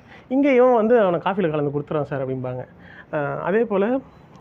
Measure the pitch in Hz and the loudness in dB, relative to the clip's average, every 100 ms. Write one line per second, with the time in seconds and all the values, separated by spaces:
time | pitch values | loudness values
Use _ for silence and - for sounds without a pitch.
0 | - - - 262 285 254 254 240 220 240 | -16 -20 -4 0 2 4 4 4 4 4
1 | 196 170 180 196 175 151 143 143 143 160 | 4 0 -2 -2 -2 0 -2 -4 -4 -4
2 | 139 139 131 131 127 127 - - - - | -4 -6 -6 -6 -6 -8 -12 -18 -20 -20
3 | - 156 143 143 156 208 233 196 202 262 | -8 -6 -4 -6 -2 0 0 0 0 -2
4 | - - - - | -6 -20 -20 -16